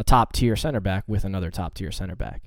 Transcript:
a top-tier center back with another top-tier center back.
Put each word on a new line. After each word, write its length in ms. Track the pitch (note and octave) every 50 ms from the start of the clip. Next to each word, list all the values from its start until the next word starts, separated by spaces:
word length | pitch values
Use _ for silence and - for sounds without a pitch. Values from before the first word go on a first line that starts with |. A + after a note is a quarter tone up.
a 20 | G#2+
top-tier 520 | - C#3 B2 A2+ - - - B2+ A#2 A2
center 240 | G2+ - C3 C#3+ A2+
back 240 | F#2 F#2+ F#2 F#2+ - -
with 160 | G#2+ G2+ F#2
another 280 | F#2+ F#2+ F#2+ F2+ E2
top-tier 400 | - - F2+ E2 - - F#2+ E2
center 240 | - - F#2+ F#2 F#2
back. 260 | - - - - - -